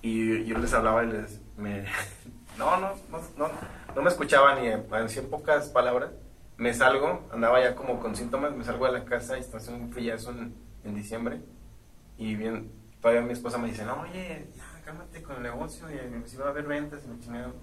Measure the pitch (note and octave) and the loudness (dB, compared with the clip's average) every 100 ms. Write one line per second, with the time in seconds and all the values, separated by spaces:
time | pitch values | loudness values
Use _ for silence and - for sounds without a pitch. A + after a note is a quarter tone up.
0 | A2+ A2 A2+ A2+ A2+ A2+ A#2 A#2+ A2+ A2+ | 0 0 2 2 0 0 2 4 6 4
1 | A#2 G#2+ G#2+ G#2 - - G#2 G2+ G2 - | 2 -2 -6 -12 -16 -8 -6 -6 -4 -4
2 | - - - - - G#3 - F3+ F#3+ - | -6 -12 -18 -18 -16 0 4 4 2 -6
3 | - D#3+ E3 - D#3 - - - - C3+ | -10 -10 -10 -2 -2 -2 -12 -14 -6 2
4 | C3+ C3 C#3+ C#3 C#3 C3+ A#2+ A2 - G#2+ | 4 4 6 10 10 8 2 0 -2 -2
5 | A2+ C3+ - D3+ - D3 D3 B2 B2 B2 | -2 -4 -4 -4 2 2 4 4 4 2
6 | - - - - - - A#2+ A#2 C3 C3+ | 0 -8 -18 -20 -20 -2 0 6 6 6
7 | D3+ - - A#2 A#2 B2+ B2 A#2+ B2+ A2+ | 2 0 -4 2 6 8 6 2 -4 -2
8 | A2+ G2+ A#2+ C3 D3 C3 A#2 A2+ B2+ A#2+ | -2 -4 -2 -2 -2 -2 -6 0 2 0
9 | - A#2+ A2+ C3 A#2+ A2+ G#2+ A#2+ A#2 B2 | -2 -2 -2 -6 -6 -10 -10 -10 -8 -4
10 | A#2 A2 A#2 A#2+ A2+ - - - G#2 G#2 | -4 -4 -6 -8 -10 -10 -16 -14 -8 -8
11 | G2+ A2+ A#2+ - - - - - - - | -6 -4 -4 -6 -12 -18 -20 -20 -20 -20
12 | - - A2 G#2+ A2 A2+ - - - - | -20 -8 -4 -2 -2 -4 -8 -16 -20 2
13 | A#2 A#2 A#2+ A#2+ A#2+ A#2+ A#2 G#2+ G#2 - | 6 6 4 -4 -4 -2 -4 -4 -6 -6
14 | E3+ F#3 F3+ D#3 D3+ - - - - D#3+ | -8 -8 -8 -10 -12 -16 -16 -16 -14 -14
15 | F3 E3+ D#3 C3 A#2+ A#2+ D#3+ - E3 C#3 | -14 -14 -12 -10 -8 -6 -8 -10 -10 -10
16 | B2+ A#2 A#2 C3 C#3 D3 D3 D3 D3 D3 | -8 -10 -10 -4 -4 -4 -4 -4 -4 -10
17 | B2+ A#2 A#2+ A#2+ B2 B2 | -12 -14 -10 -8 -8 -10